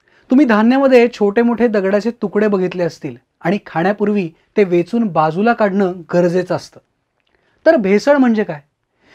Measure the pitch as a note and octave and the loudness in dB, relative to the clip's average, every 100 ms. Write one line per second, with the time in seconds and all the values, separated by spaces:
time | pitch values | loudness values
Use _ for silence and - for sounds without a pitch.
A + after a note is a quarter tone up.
0 | _ _ - B3+ C#4+ G#3+ A3+ C4 C#4 B3+ | _ _ 0 2 4 4 2 2 4 4
1 | A#3+ - G#3 G3+ A#3 A3+ A#3+ G#3+ F#3+ G3+ | 2 0 -2 0 0 0 0 0 0 -2
2 | G#3+ A#3 G3 G#3 G#3+ G3+ F#3 F3+ E3+ - | -2 -6 -4 -2 0 0 -2 -4 -6 -6
3 | D3 A#2+ _ _ E3+ G3+ - D#3+ F3+ G#3 | -12 -14 _ _ -4 -4 -4 -2 -2 0
4 | G#3 G#3 E3+ - _ - G3 F3 F3 A#3 | -2 -2 -4 -10 _ -2 0 0 0 -2
5 | A3+ E3 D#3 D#3+ A3 A#3 G#3+ F#3+ F#3+ F3+ | -2 0 -2 0 0 0 0 0 -2 -4
6 | D#3+ F3 F3 F3+ F3+ D#3+ - - _ _ | -4 0 0 0 -4 -6 -8 -20 _ _
7 | _ _ _ _ _ _ D#4 E4 F#3 G3+ | _ _ _ _ _ _ 2 2 2 0
8 | C#4 C#4+ B3+ A3 G#3 D3 - _ _ _ | 2 2 2 0 -4 -8 -16 _ _ _
9 | _ | _